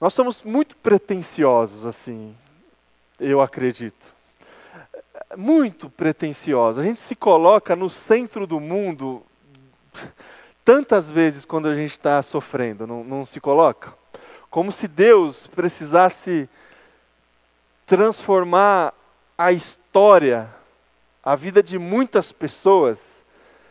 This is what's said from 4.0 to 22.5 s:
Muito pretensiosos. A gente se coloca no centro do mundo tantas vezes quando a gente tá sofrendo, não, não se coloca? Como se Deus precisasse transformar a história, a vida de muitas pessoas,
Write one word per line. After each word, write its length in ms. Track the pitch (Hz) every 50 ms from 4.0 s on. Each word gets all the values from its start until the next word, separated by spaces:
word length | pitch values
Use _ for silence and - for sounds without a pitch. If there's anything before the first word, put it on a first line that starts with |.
| _ _ _ _ _ _ _ _ _ _ - _ - - - - - _ - - - _ - - - - -
Muito 540 | 190 190 247 320 320 277 220 170 - - 139
pretensiosos. 920 | _ - 170 156 156 - 175 156 143 - - 160 139 123 117 113 113 131 151
A 40 |
gente 120 | 196 233 -
se 160 | - - 247
coloca 640 | - - 220 180 160 165 175 214 208 - - 180
no 140 | 175 190 185
centro 560 | - - - - 220 240 247 220 - 214 196
do 120 | 170 165 156
mundo 640 | 147 156 175 202 202 190 160 131 135 131 127 113 - _ _ _ _ _ _ _ 135 131 _ _ _ _ - - - - _ _ - - - - - _ _ _ -
tantas 460 | - 247 285 277 - 226 196 160 151
vezes 340 | 151 165 165 156 147 139 -
quando 240 | - 165 160 156 151
a 60 | 151
gente 240 | 147 151 147 - -
tá 220 | - 151 143 143 135
sofrendo, 640 | - - 151 - - - 131 123 117 107 101 110
não, 180 | 113 117 120 117
não 200 | 123 135 139 135
se 140 | - - 135
coloca? 540 | - 143 139 156 165 139 110 - - - - _ _ _ - - - - - - _ -
Como 220 | - 165 175 202 190
se 160 | - - 185
Deus 580 | 147 151 196 226 233 202 175 151 131 - -
precisasse 1000 | - - 180 175 175 - - 160 147 151 175 185 185 180 - - 185 180 160 139 - _ _ _ _ _ _ _ _ _ _ _ _ _ _ _ _ _ _ _ _ _ _ _ _ _ _ _
transformar 1080 | - 190 180 208 220 214 - - - 196 185 180 175 180 185 202 208 202 185 165 139 - _ _ _ _ _ _ _ _
a 160 | - 170 180 180
história, 960 | 170 - - - _ _ _ - 196 202 208 202 175 151 131 123 117 110 113 113 - _ _ _ _ _ _ _ _ _ _ _ _ -
a 140 | 135 143
vida 260 | 135 147 190 185 202 202
de 160 | 165 185 185
muitas 540 | 175 175 190 240 269 240 - 208 170 - -
pessoas, 880 | - - 139